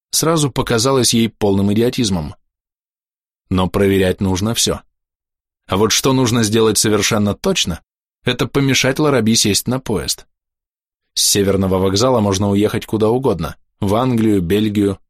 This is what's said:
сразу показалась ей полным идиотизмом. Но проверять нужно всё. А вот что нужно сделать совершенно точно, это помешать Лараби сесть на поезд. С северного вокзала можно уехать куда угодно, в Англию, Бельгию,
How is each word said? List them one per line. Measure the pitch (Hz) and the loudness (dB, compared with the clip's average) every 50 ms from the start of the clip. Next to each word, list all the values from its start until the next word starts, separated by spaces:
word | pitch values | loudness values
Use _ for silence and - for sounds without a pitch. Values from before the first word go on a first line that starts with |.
| _ _ | _ _
сразу | - - 147 156 170 160 147 135 | -4 -2 0 0 0 0 -2 -2
показалась | - - 123 - 123 117 110 135 135 131 120 - - | -2 -4 -2 -2 0 0 0 2 2 2 2 2 2
ей | 113 113 110 | 2 0 0
полным | - - - 101 98 98 98 101 | -2 -2 0 0 2 2 2 2
идиотизмом. | 104 110 117 127 127 - 120 98 95 85 76 69 - - _ _ _ _ _ _ _ _ _ _ _ _ _ _ _ _ _ _ _ _ _ - | 2 2 0 0 0 -2 -2 -2 -2 -4 -6 -8 -12 -16 _ _ _ _ _ _ _ _ _ _ _ _ _ _ _ _ _ _ _ _ _ -4
Но | 95 92 92 87 | -2 -2 -2 -2
проверять | - 98 101 98 98 95 95 92 92 - | 0 0 2 2 2 2 2 0 0 -2
нужно | 101 95 92 90 98 110 117 | -2 -2 -2 -2 -2 -2 -2
всё. | - - - 80 - - _ _ _ _ _ _ _ _ _ _ _ _ _ _ _ _ | -2 -2 -2 -4 -6 -10 _ _ _ _ _ _ _ _ _ _ _ _ _ _ _ _
А | - 92 | -4 0
вот | 95 110 104 | 0 2 2
что | - - - 143 | 2 0 0 2
нужно | 131 131 131 113 113 123 | 2 2 2 2 2 0
сделать | 113 101 107 113 110 110 104 - | 0 2 2 2 2 2 2 2
совершенно | - 113 107 104 101 - 113 107 104 104 95 | 2 2 0 0 0 0 0 0 0 -2 -2
точно, | - - 196 190 - - - 82 - - _ _ _ _ _ _ _ - | -2 -2 -2 -2 -2 -2 -4 -6 -8 -12 _ _ _ _ _ _ _ -6
это | 127 123 - 135 | -4 -4 -2 -4
помешать | 113 - 139 139 135 127 - - 127 135 - | -2 0 0 2 2 2 2 0 0 0 0
Лараби | 151 147 139 123 107 110 117 | 2 2 2 2 2 2 2
сесть | - - 107 98 - - | 2 2 0 0 -2 -2
на | - 123 131 | -4 -6 -4
поезд. | - - 110 85 67 - - - - _ _ _ _ _ _ _ _ _ _ _ _ _ _ _ _ _ - | -4 -4 -4 -4 -4 -6 -8 -10 -12 _ _ _ _ _ _ _ _ _ _ _ _ _ _ _ _ _ -4
С | - | -2
северного | - - - 104 98 98 98 95 95 92 95 95 | -2 0 0 0 0 0 0 0 0 0 0 0
вокзала | 95 98 92 101 120 131 131 117 | 0 0 0 0 0 2 2 2
можно | 104 101 95 92 101 101 | 2 0 0 0 0 0
уехать | 101 98 104 104 - 107 - | 0 2 0 0 -2 -4 -6
куда | - - 107 107 107 | -4 -2 0 0 2
угодно, | 117 127 135 123 98 82 82 73 85 - _ _ _ - | 0 0 0 -2 -2 -2 -4 -8 -10 -14 _ _ _ -4
в | 107 95 101 | -2 0 0
Англию, | 113 131 127 123 113 110 110 104 98 | 0 0 0 0 2 2 2 2 2
Бельгию, | 87 82 98 104 110 107 101 104 101 98 95 - _ | 0 0 0 0 0 0 0 0 0 0 -2 -4 _